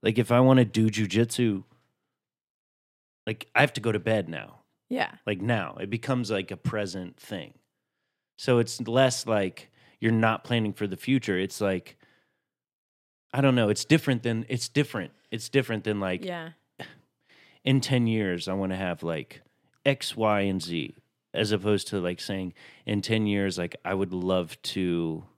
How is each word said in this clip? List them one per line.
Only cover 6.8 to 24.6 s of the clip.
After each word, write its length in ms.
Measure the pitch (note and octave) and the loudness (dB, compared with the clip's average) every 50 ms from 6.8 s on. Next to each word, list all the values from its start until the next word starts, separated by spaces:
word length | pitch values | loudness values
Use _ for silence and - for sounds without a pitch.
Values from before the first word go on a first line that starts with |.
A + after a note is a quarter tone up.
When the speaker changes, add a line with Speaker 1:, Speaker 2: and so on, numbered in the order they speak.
| G#2 F#2+ F2 F#2+ F2+ F2 - _ | -4 -4 -6 -8 -10 -10 -14 _
Speaker 1:
thing. 360 | - - G#2+ F#2 D#2+ - - _ _ _ _ _ _ _ _ _ _ _ _ _ _ _ _ _ | -14 -12 -10 -10 -10 -12 -16 _ _ _ _ _ _ _ _ _ _ _ _ _ _ _ _ _
So 220 | - - B2+ A#2+ | 0 2 4 4
it's 220 | A#2 A2 - - | 4 0 -2 -8
less 440 | A#2+ A2+ A#2 B2+ C3+ C3 B2 - - | -6 0 2 4 4 4 2 0 -4
like 440 | - A2+ G#2 G2 F#2 - - - _ _ _ _ _ _ _ | -2 0 0 0 -2 -4 -8 -20 _ _ _ _ _ _ _
you're 100 | - A2+ | 0 2
not 320 | A2+ A2+ A2+ A2+ A2 - - | 2 4 4 2 2 0 -2
planning 300 | - A#2+ A#2 A2 G#2 G2 | -2 -2 0 0 -2 -4
for 140 | - G#2+ G2+ | -4 -6 -6
the 100 | F#2+ F#2 | -6 -6
future. 400 | - - C3+ C3+ B2 - G2 F2+ | -2 0 0 0 2 0 -2 -2
It's 240 | F#2+ F#2+ - - | -2 -4 -4 -4
like, 340 | G#2+ G2+ F#2+ F2+ - - - _ _ _ _ _ _ _ _ _ _ _ _ _ _ _ _ _ _ _ _ _ _ _ _ _ _ _ - | -2 -2 -2 -2 -4 -10 -20 _ _ _ _ _ _ _ _ _ _ _ _ _ _ _ _ _ _ _ _ _ _ _ _ _ _ _ -4
I 60 | C3 | 2
don't 160 | C3+ C#3 B2+ | 2 4 4
know. 140 | B2 A2+ G#2 | 4 4 2
It's 160 | G#2 - - | 2 0 2
different 380 | - D3+ E3 - - C3 A#2 - | 2 2 2 4 2 -2 0 0
than, 220 | A#2+ A#2 A2 A#2 - | -2 -2 -2 -4 -4
it's 180 | - B2 - - | -6 -6 -6 -4
different. 460 | _ C#3+ D3 D3 - A2+ F2+ - _ _ _ _ | _ -2 -2 -2 -2 -8 -8 -8 _ _ _ _
It's 180 | - A2+ - - | -10 -10 -10 0
different 360 | - C#3 B2+ - A2+ G#2+ F#2 | 0 0 0 0 -4 -4 -2
than, 140 | A2 G#2 G#2 | -2 -2 -2
like, 240 | G2 F#2+ F#2 F2 - | 0 -2 -2 -4 -6
Speaker 2:
Yeah. 240 | F#3 F3 F3 D#3+ E3 E3 _ _ _ _ _ - - - _ _ _ _ _ _ _ _ _ _ _ _ _ _ | -8 -8 -8 -10 -12 -16 _ _ _ _ _ -18 -18 -18 _ _ _ _ _ _ _ _ _ _ _ _ _ _
Speaker 1:
in 160 | - C3+ C3+ | 2 2 2
ten 260 | A#2+ - C3+ B2 A#2+ A2+ | 4 2 2 2 2 2
years, 400 | A2+ A2 G#2+ F#2+ F2+ F2 E2 - | 2 2 0 0 -2 -2 -4 -4
I 60 | F#2+ | -4
wanna 220 | F#2+ G2 F#2+ F#2 F#2 | -2 -2 -2 -2 -2
have, 260 | F#2+ F2+ F2 D#2+ - | -4 -4 -4 -4 -4
like, 380 | E2 E2 D#2 C#2 _ - - _ _ _ _ _ _ _ _ _ | -4 -4 -4 -6 _ -16 -20 _ _ _ _ _ _ _ _ _
X, 320 | C#3 C#3 C3 - - - A#2+ | 0 0 0 -4 -8 -4 0
Y, 240 | A2 G#2+ G#2 G2+ | 2 2 2 2
and 180 | G2 G2+ F#2+ F#2+ | 2 0 0 -2
Z, 340 | D#2+ E2+ F2 E2 C#2+ - - _ _ _ _ _ _ _ _ | -4 -4 -6 -6 -6 -6 -10 _ _ _ _ _ _ _ _
as 180 | - A2 G#2 | -2 0 0
opposed 360 | G#2+ G2+ F#2 G#2+ G#2 G2 - - | 0 0 2 2 0 0 0 -2
to, 100 | - G2+ | -4 -2
like, 200 | F2+ F2 F2+ - | -2 -2 -4 -4
saying 340 | - - G2+ F#2+ F#2 F2+ F2 _ - - - - _ | -6 -6 -6 -6 -6 -8 -10 _ -20 -20 -20 -14 _
in 160 | - G#2+ G#2 | -2 -2 -2
ten 260 | G2 - A2+ A2 A2 G#2 | 0 0 0 2 2 2
years, 300 | G2+ G2+ G2 G2 F2+ F2+ | 2 2 0 0 -2 -2
like, 160 | F2 F2 - - _ | -4 -6 -6 -8 _
I 80 | F2+ F#2+ | -4 -2
would 180 | F#2+ G2 F#2 | -2 -2 -2
love 480 | F2+ F#2 F2+ F#2 F#2 F#2 F2 E2 - - | -2 -4 -2 0 0 0 0 -2 -8 -12